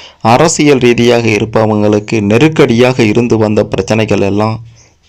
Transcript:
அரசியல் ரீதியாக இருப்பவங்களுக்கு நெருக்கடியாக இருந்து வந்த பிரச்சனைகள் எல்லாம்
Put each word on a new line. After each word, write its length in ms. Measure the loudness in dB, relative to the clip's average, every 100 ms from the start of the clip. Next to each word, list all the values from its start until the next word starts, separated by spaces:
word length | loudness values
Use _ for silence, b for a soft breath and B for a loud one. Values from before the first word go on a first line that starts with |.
| B B
அரசியல் 560 | 0 2 2 2 2 2
ரீதியாக 500 | 2 2 2 2 0
இருப்பவங்களுக்கு 920 | -2 -2 -2 0 0 0 0 -2 -4
நெருக்கடியாக 840 | 0 2 2 2 0 2 2 2
இருந்து 340 | 0 0 0 0
வந்த 260 | 0 0
பிரச்சனைகள் 580 | -2 -4 -4 -4 -2 -2
எல்லாம் 380 | -2 -2 -4 -6 b b b b